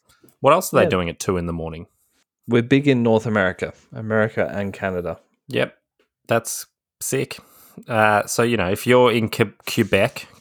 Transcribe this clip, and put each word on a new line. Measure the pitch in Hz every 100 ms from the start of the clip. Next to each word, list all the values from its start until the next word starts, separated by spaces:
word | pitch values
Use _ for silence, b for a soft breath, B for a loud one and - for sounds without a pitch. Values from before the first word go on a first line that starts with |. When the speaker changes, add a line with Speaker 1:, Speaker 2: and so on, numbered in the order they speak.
| _ b b _
Speaker 1:
what | 135
else | 165 185
are | 143
they |
Speaker 2:
Yeah. | 92
Speaker 1:
doing | 92 85
at | 80
two | - 90
in | 85
the |
morning? | 85 82 80 87 _ _ _ _ _ -
Speaker 2:
We're | 120
big | 120 139 143
in | 127
North | 117 110 113
America, | 104 92 90 82 - _
America | 123 110 110 110 - 85
and | 101 101
Canada. | 95 98 92 85 82 _ _ _
Speaker 1:
Yep. | 123 127 - _ _ _ _ -
That's | 117 - - - _ _ _
sick. | - 135 135 - B B B B -
Uh, | 113 107 104 -
so, | -
you | 120 117
know, | 90
if | 104 -
you're | 123 123
in | 117 110
Que-, | - 104 - -
Quebec, | - 104 98 113 - - _